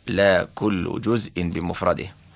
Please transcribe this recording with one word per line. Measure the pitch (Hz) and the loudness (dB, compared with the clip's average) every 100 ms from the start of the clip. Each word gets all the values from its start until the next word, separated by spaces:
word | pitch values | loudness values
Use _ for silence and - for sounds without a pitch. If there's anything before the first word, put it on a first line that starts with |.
| - | -4
لا | 92 101 90 - - | 2 4 4 0 -2
كل | 107 95 - - | -2 0 -2 -4
جزء | 107 117 - - | 0 -2 -2 -4
بمفرده. | 87 82 87 87 90 78 - - - | -4 -4 -4 -2 0 0 -4 -14 -20